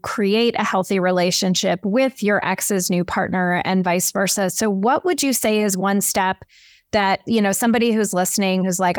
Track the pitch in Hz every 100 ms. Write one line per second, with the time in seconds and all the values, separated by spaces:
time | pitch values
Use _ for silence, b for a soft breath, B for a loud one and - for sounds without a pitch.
0 | - - 196 214 233 - 208 196 180 196
1 | 180 180 175 - 185 180 190 175 196 240
2 | 262 - 208 202 - 190 - 196 185 175
3 | 175 202 - 185 180 175 - 190 180 180
4 | - 190 190 - 185 - 220 190 220 302
5 | 359 294 269 233 220 214 208 190 196 202
6 | - 202 185 - - b b b - 214
7 | 196 190 - 226 202 196 233 233 233 220
8 | 202 180 185 - 190 185 185 180 180